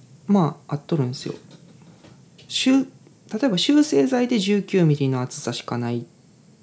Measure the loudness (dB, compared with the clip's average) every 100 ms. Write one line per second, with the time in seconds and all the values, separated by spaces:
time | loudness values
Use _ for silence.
0 | -20 -12 0 2 2 -2 -8 -10 -4 -2
1 | -2 -6 -10 -12 -16 -20 -20 -20 -20 -20
2 | -20 -20 -20 -20 -10 -2 2 2 0 -8
3 | -20 -20 -12 -4 -2 0 2 2 4 2
4 | 2 0 0 0 2 0 0 2 4 4
5 | 0 -2 -4 -6 -8 -8 -6 -6 -4 -6
6 | -8 _ _ _ _ _